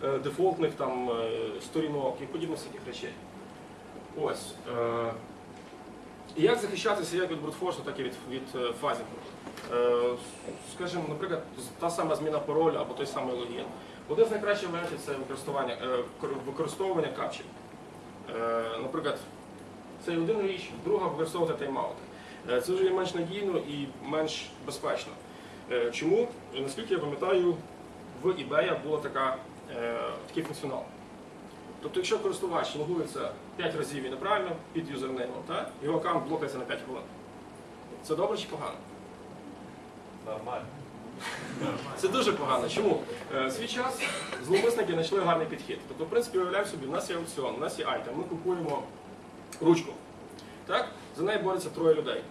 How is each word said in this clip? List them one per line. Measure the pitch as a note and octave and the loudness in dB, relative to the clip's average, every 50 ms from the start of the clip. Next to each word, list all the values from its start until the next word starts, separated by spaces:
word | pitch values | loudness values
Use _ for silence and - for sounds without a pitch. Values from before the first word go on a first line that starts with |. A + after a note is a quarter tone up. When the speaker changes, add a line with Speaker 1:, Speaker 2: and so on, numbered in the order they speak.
| - | 2
Speaker 1:
е, | C3+ C#3 C3 | 2 2 2
дефолтних | C3 C#3+ C#3 - F3+ F#3+ F3+ - E3 D3 - | 2 -2 2 4 4 4 6 4 2 2 2
там, | - C#3+ C3 C3 B2+ B2 B2 | 2 0 0 0 0 2 2
е, | A#2 A#2 A2+ A2+ A2+ A2+ A2+ A2 G#2 - - | 2 2 2 0 0 0 0 -2 -4 -6 -8
сторінок | - - D#3 D#3+ D3+ D3 C#3+ C3+ C3 B2 - C#3+ | -2 0 0 0 2 0 2 2 0 0 0 -6
і | |
подібних | - - E3 E3 D#3+ D#3 C#3 | -6 -4 -4 -2 -2 -2 -4
всяких | - C3 - C#3 - | -4 -10 -10 -10 -10
речей. | B2 A#2 - - A#2+ A2+ - - - - - - - - - - - - - - - - - - - - - D3+ | -8 -8 -6 -8 -8 -8 -10 -14 -14 -14 -14 -14 -14 -14 -16 -16 -16 -16 -16 -16 -14 -14 -14 -14 -10 -6 -2 0
Ось. | C#3+ - - - - - - - - B2 A#2+ | 0 0 -2 -6 -10 -12 -10 -8 -4 0 2
Е, | A#2 A#2 A#2 A#2 A#2 A#2 A2+ - - - - - - - - - - - - - - - - - - - - - - - - | 2 2 2 2 0 0 -2 -4 -8 -12 -14 -14 -14 -14 -14 -14 -14 -14 -14 -14 -14 -14 -14 -14 -14 -16 -16 -16 -14 -8 2
і | D#3 D#3 | 6 8
як | G#3 A#3+ A#3 | 8 8 6
захищатися | G3+ G3 G3 - - A3 G3+ G#3 E3+ - E3+ | 4 -2 -2 0 2 2 2 2 0 0 0
як | F3+ F#3 D#3+ | 0 2 0
від | D#3+ D3 C#3+ | 0 -4 -4
брутфорсу, | D#3 - - F3+ F3+ E3+ - - | -6 -4 -2 -2 -2 -2 -2 -4
так | C#3+ C3+ - | -6 -4 -2
і | C3 | -4
від, | B2 - - - B2+ | -4 -4 -6 -8 -6
від, | B2 C3 C3 - - | -6 -6 -6 -6 -4
е, | C3 B2 A#2+ A2+ - | -2 0 0 0 0
фазінгу? | C#3+ C#3+ C3+ - - - - - - - - - - - - - - - A#2 | 0 0 0 0 -4 -8 -10 -10 -12 -12 -12 -12 -12 -12 -12 -10 -6 0 2
Е, | A#2+ B2 B2 A#2+ A#2+ A#2+ B2 B2 A#2+ - - - - - - - - - - - | 4 6 6 6 6 6 4 2 0 -4 -10 -12 -10 -10 -10 -10 -10 -10 -12 -6
скажімо, | - F3+ E3+ - E3+ D#3+ D3+ | -4 -4 -2 -2 -2 -2 -2
наприклад, | D3+ D3+ F#3+ F3+ E3+ - - - - - | -2 -2 0 0 0 -2 -2 -6 -10 -10
з-, | B2+ - - - | -10 -10 -6 0
та | E3+ E3+ | 0 0
сама | E3 F#3+ F3 D#3+ D3+ | 2 2 2 2 2
зміна | - D3+ D#3 D#3 D3 | 2 2 2 2 2
пароля | C#3+ D3 D3 D#3 D#3+ D#3 D3 - | 2 4 4 6 6 6 6 4
або | D3 - - | 0 -2 -2
той | C#3+ C#3+ | -4 -4
самий | - - C#3+ C3 B2+ B2+ | -2 -2 -2 -2 0 0
логін. | A#2+ A#2+ A#2 A#2+ B2 - - - - - - - - - - | -2 -2 -4 -4 -6 -6 -6 -8 -10 -12 -14 -14 -14 -4 -2
Один | D3+ F3+ A3+ | 6 8 8
з | A3+ | 8
найкращих | G#3+ G3+ G#3 G3+ G3+ G3 G3 F3+ | 8 2 4 4 2 2 2 0
варіантів — | E3+ E3+ F3 E3+ E3 - - | 0 0 -2 -2 -4 -4 -4
це | - C#3+ | -4 -4
використання, | C3 C3 B2+ C3+ - - D#3+ C#3+ C#3 A#2+ - - - B2 | -4 -4 -6 -6 -6 -4 -2 0 0 0 0 -2 -2 -2
е, | B2 B2+ B2 - - - - | 0 2 0 0 -2 -6 -6
кор-, | - C#3 C3+ C3+ - | -4 -2 -2 -2 -4
використовування | C#3 C3+ D3+ D#3+ C#3+ - - F#3+ F#3+ F3+ E3 D3+ C3+ | -6 -2 -2 -2 -2 0 0 2 2 4 2 2 2
капчі. | - - C#3+ - - - - - - - - - - - - - - - - - - - - - A#2 | 0 -2 -4 -4 -4 -6 -10 -12 -14 -14 -14 -16 -14 -14 -14 -14 -14 -14 -14 -14 -14 -14 -10 -6 -4
Е, | A2+ A#2 A2+ A2+ A#2 A2+ A2+ A2+ A2+ A#2 | 0 2 2 2 2 2 0 -2 -2 -4
наприклад, | C3+ - D#3+ - D3 B2+ - - - - - - - - - - - - - - - - - - | -2 -2 0 0 0 0 -2 -4 -10 -14 -14 -14 -14 -14 -14 -14 -14 -14 -14 -14 -14 -14 -8 -4
це | - E3+ | 0 2
один | E3 E3 E3+ A3+ G#3+ G3 | 2 4 4 4 4 4
річ, | F#3+ F#3 F3 - - A#2 A2+ - | 2 0 -2 -4 -8 -10 -6 2
друга — | E3+ G#3+ G3 F#3+ E3 | 2 4 4 4 2
використовувати | D3 D3 D#3+ D#3+ - F3+ E3 D#3+ D3+ - C#3+ | 2 2 0 0 2 2 2 2 2 0 0
тайм-аути. | C#3 C3+ C3 - - - - - - - - - - - - - - | -2 0 0 0 -2 -4 -8 -12 -14 -14 -14 -14 -14 -14 -10 -2 2
Е, | A#2+ - | 2 2
це | - - - | 4 4 4
вже | - F#4+ | 6 6
є | F#4 | 6
менш | - F#3+ F3+ E3+ - | 6 6 2 2 2
надійно | E3+ E3+ - F#3+ G#3 G3+ F#3+ E3+ D#3 | 0 0 0 0 0 0 2 2 2
і | - C#3+ D3 C#3+ C#3 C3 B2+ - - | 0 0 -2 -4 -4 -4 -6 -8 -6
менш | C3 D3+ D#3 D#3 D3+ - - - - - - - | -2 2 2 2 2 0 -4 -6 -8 -12 -10 -8
безпечно. | B2 C#3 - - - - - - - - - - - - - - - - - - - B2 | -8 -6 -2 0 0 0 0 -2 -6 -10 -12 -14 -16 -16 -16 -14 -14 -14 -14 -4 0 2
Е, | B2 A#2+ A#2+ | 4 4 4
чому? | A#2 - D3+ D#3+ F#3+ A3 A#3+ A#3+ - - - - - | 2 2 4 6 6 6 6 4 0 -8 -12 -8 -4
Наскільки | C3 C3+ C3+ - G#3+ A3+ - G3 | -2 -2 -2 -2 -4 0 2 2
я | F3 | 2
пам'ятаю, | D3+ D3 C#3+ - F#3+ F#3 F#3+ F#3 F3+ F3 E3 D#3+ - - - - - - - - - - - - C3+ | 2 0 0 0 4 6 6 6 6 6 4 2 -2 -10 -14 -14 -16 -16 -16 -16 -16 -14 -12 0 2
в | |
eBay | F#3 F#3 D3+ C#3 B2 D3 D3+ E3+ F#3 D3 C#3+ C#3 | 2 2 2 0 2 4 4 4 4 2 0 0
була | D3 D3+ D3 | 0 0 0
така, | C#3+ C#3+ B2+ C3 C3+ C3 C3 - - - - - - - C3 | 0 0 0 2 2 2 2 0 -6 -12 -14 -14 -12 -8 -6
е, | B2 A#2 A#2 A#2 A#2 A#2+ A#2+ A#2+ - - - | -2 -2 0 0 0 -2 -2 -4 -6 -8 -4
такий | - E3 - | -2 -2 -2
функціонал. | - D3 - - C#3 - - - - - - - - - - - - - - - - - - - - - - - | -2 -4 -4 -4 -4 -4 -4 -6 -8 -12 -16 -16 -16 -16 -16 -16 -16 -16 -16 -16 -16 -16 -16 -14 -14 -14 -8 -6
Тобто, | D3 - F#3 | -2 0 0
якщо | F3+ - A3 G#3 | 2 4 2 4
користувач | - G3 F3+ - - F3+ E3 D#3 - - - | 4 2 0 2 0 2 2 2 2 2 0
логується | D3 D3+ D#3+ F3 E3+ D3+ - - C3+ C3 - - - - - - | -2 0 2 2 2 2 0 -2 -2 -2 -2 -4 -6 -12 -12 -6
п'ять | - F3+ D#3+ D#3 | -2 -2 0 0
разів | D#3 C#3 C3 C#3+ C#3 C3 | 0 -2 -2 -2 -4 -2
і | B2+ | -2
неправильно | C3 - - F#3+ G#3 G#3 F#3 F3+ E3 E3 - - - | -4 -2 2 2 4 4 4 0 -2 -4 -6 -4 -2
під | E3 C3+ C#3 | -2 -2 -2
юзернеймом, | C#3+ B2+ C3 C3 C3 B2+ A#2+ B2 B2 - - | -4 -4 -2 -2 -2 -2 -2 -2 -4 -6 -6
та, | - B2 A#2+ A#2+ - - - C3+ | -2 -2 -2 -2 -4 -6 -4 0
його | D3 E3 D#3+ | 2 2 2
аккаунт | - F3+ - - B2 C3+ | 4 4 2 2 2 2
блокається | D#3+ D#3 D#3 C3+ - C3 | 0 0 0 0 -2 -4
на | B2 | -4
п'ять | A#2 C3+ - - | -4 -4 -4 -4
хвилин. | C3 C3 A#2 - - - - - - - - - - - - - - - - - - - - - | -6 -8 -8 -8 -10 -12 -14 -14 -14 -14 -14 -14 -14 -16 -16 -16 -16 -16 -16 -14 -14 -14 -12 -2
Це | - D#3 | -2 2
добре | D3 F#3 G#3 A3 | 2 4 2 2
чи | - - - | 0 -2 -4
погано? | - - C#3+ - - - - - - - - - - - - - - - - - - - - - - - - - - - - - - - - | -6 -6 -4 -6 -6 -8 -12 -14 -14 -14 -14 -14 -14 -14 -14 -14 -14 -14 -14 -14 -14 -14 -14 -14 -14 -14 -16 -16 -16 -16 -16 -16 -16 -12 -8
Speaker 2:
Нормально. | A2 G#2+ A2 A2 A#2 B2 - - - - - - - - - - - - - - - - - - - - - - - - - - - - | -6 -6 -6 -4 -4 -4 -4 -6 -8 -10 -12 -14 -12 -14 -14 -12 -12 -12 -8 -8 -8 -6 -6 -8 -8 -6 -2 -2 -2 -2 -2 -4 -6 -4
Speaker 1:
Це | - - F#3+ | 0 2 4
дуже | G3+ C4 A3+ G#3 F#3+ | 4 6 6 6 4
погано. | - - - C3 B2 - - | 4 4 4 4 4 4 2
Чому? | - - G#3+ G3+ D#3+ - - - - - - - - | 2 4 6 6 6 4 2 -4 -6 -8 -6 -2 0
Е, | C3+ C3+ | 0 0
в | C3 - | 0 0
свій | - A#3 A#3 | -2 -2 -2
час | - B3 B3+ C4 B3+ - - - - - - - - - B2+ | 0 0 0 0 0 0 -2 -2 -2 -2 -4 -4 -6 -6 2
зловмисники | C#3 F3+ G3 A3 A#3 A#3 A3+ G#3 E3+ E3+ | 4 6 8 8 6 6 6 4 4 4
знайшли | E3 D#3+ - F#3+ G3 | 2 4 4 4 4
гарний | F3+ E3+ E3+ E3 D#3 | 6 6 6 6 4
підхід. | - - - - - - - - - | 0 -2 -6 -4 -6 -6 -6 -6 -10
Тобто, | C3 - D#3+ | -4 -4 -2
в | E3 | 4
принципі, | G#3+ A#3 A#3+ - - F#3 | 4 4 4 6 4 4
уявляємо | F#3 F3+ F#3+ G3 G3+ G3 | 4 6 4 2 2 2
собі, | C#3+ C3+ C3+ | 0 -4 -4
в | C3 | 0
нас | D3+ F3 F3+ - | 0 0 0 0
є | F#3 | -2
аукціон, | E3+ E3 - - D3 C3 A#2+ A2 | -2 -2 -4 -2 -2 0 0 0
в | B2 | 0
нас | D3+ E3+ - - | -2 -2 0 0
є | D#3 | 0
айтем, | - - - - A#2 - | 0 0 0 -2 -4 -4
ми | - F#3 | -4 -2
купуємо | - F3 D#3+ - F3+ F3+ F3 D#3+ D3 C#3+ C3+ - - - - - - - - - - - - - - - - | -2 -4 0 2 2 2 2 2 0 0 -2 -2 -6 -12 -14 -14 -14 -14 -14 -16 -16 -16 -16 -14 -14 -6 4
ручку. | - E3 E3+ E3 - - - - - - - - - - - - - - - - - | 8 10 10 10 8 -2 -8 -10 -12 -14 -16 -14 -14 -14 -14 -14 -14 -14 -14 -14 -4
Так? | - F#3 A3+ C#4+ - - - - - - | 2 2 2 2 2 -4 -10 -14 -12 -2
За | C3+ D#3+ | 0 2
неї | G3 G#3+ G3+ | 2 2 2
борються | E3+ F#3 F#3 E3+ D#3 D3+ | 2 2 0 0 -2 -2
троє | - - E3 D#3+ D#3 | -2 4 8 8 8
людей. | D3 C3+ B2 A#2 A#2+ - - | 8 6 0 0 -2 -4 -6